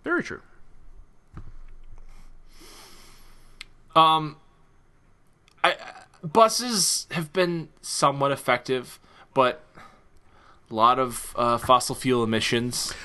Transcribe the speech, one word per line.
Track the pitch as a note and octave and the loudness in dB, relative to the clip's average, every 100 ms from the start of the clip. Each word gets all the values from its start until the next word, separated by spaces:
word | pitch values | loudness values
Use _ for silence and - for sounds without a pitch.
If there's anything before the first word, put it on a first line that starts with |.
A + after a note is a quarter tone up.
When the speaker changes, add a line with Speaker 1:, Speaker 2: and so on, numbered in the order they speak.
| - | -4
Speaker 1:
Very | E4+ | -4
true. | - - - - - - - - - - _ - - - - - - - - - - - - - - - - - - - - - - - - - - E3 | -4 -10 -16 -20 -20 -20 -20 -20 -20 -20 _ -18 -16 -14 -16 -16 -18 -18 -18 -18 -20 -20 -20 -20 -20 -20 -20 -20 -20 -20 -20 -20 -20 -20 -20 -20 0 4
Speaker 2:
Um, | D#3+ D#3+ D3+ - _ _ _ _ _ _ _ _ _ _ _ _ | 6 4 0 -10 _ _ _ _ _ _ _ _ _ _ _ _
I, | F3 - - - - _ | -2 -2 -8 -20 -20 _
buses | E3+ G#3 A3 A3 B3 A3 D#3+ - - | -2 4 4 4 -2 -2 0 -2 -4
have | F3 D#3 | -6 -4
been | F#3 F3+ E3+ D3+ _ | -2 -2 -2 -8 _
somewhat | - - D3 C#3 C#3 | -10 0 0 2 -2
effective, | C#3 - B2 - B2+ A#2+ - _ - - | -2 0 0 0 -4 -6 -18 _ -20 -6
but | - B2+ - - - - - _ - - _ - - - | 2 2 2 -12 -20 -20 -20 _ -20 -20 _ -20 -20 -8
a | |
lot | A2 A#2 B2+ | 4 4 6
of, | B2+ A#2 - - | 0 -2 -8 -2
uh, | A#2+ A#2 | 2 2
fossil | - B2 - C3 | 4 4 4 -4
fuel | C3 B2 | 0 2
emissions. | A2+ A2+ G#2 A#2+ A#2+ A#2+ - - | 2 0 0 -2 -2 -4 -6 -8